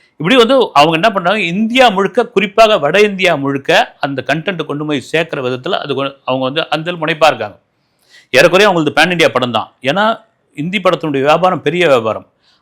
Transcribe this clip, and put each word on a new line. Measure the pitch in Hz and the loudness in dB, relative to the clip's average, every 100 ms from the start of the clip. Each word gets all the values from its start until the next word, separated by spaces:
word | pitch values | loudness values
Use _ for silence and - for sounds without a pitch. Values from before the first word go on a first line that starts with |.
| _ | _
இப்படி | - 156 247 | -6 2 2
வந்து | 226 269 202 | 4 2 2
அவங்க | - 170 | 2 2
என்ன | 165 220 | 2 0
பண்றாங்க, | 196 175 214 | 0 -2 -2
இந்தியா | 170 185 226 247 247 | -2 -4 0 2 4
முழுக்க, | 190 196 214 240 | 2 -2 -2 -2
குறிப்பாக | 190 208 - 220 208 | -2 0 2 2 2
வட | 143 185 | 0 2
இந்தியா | 214 190 180 151 | 2 0 0 0
முழுக்க | 139 139 135 185 247 - | -2 -4 0 0 0 -6
அந்த | 143 135 135 | -8 -6 -4
கண்டென்ட் | 151 160 175 151 | -4 -4 -6 -6
கொண்டு | 143 151 | -8 -4
போய் | 143 | -6
சேர்க்கிற | - 156 170 151 | -4 -4 -4 -4
விதத்துல | 123 127 160 | -6 -6 -4
அது | 196 151 131 | -4 -4 -6
கொ-, | 139 139 - | -6 -8 -6
அவங்க | 131 131 | -4 -2
வந்து | 147 156 | -4 -4
அந்த | 156 160 | -4 -6
முனைப்பா | 175 156 160 160 | -6 -4 2 2
இருக்காங்க. | 123 107 92 _ _ _ _ _ _ _ | 2 -6 -12 _ _ _ _ _ _ _
ஏறக்குறைய | 123 165 180 208 | 2 4 4 2
அவங்களது | 175 151 139 | 2 0 0
பேன் | 165 | 0
இந்தியா | 175 147 | 2 0
படம் | 127 123 | 0 -2
தான், | 113 95 _ | -4 -6 _
ஏன்னா | 127 185 214 220 _ _ _ - | -4 0 -2 -4 _ _ _ -10
இந்தி | 160 202 | -6 -2
படத்தினுடைய | 185 170 160 | 0 0 -2
வியாபாரம் | 139 139 160 185 165 | 0 2 2 2 0
பெரிய | 143 175 170 | -2 0 2
வியாபாரம். | 127 113 98 - _ _ _ | 2 0 -6 -10 _ _ _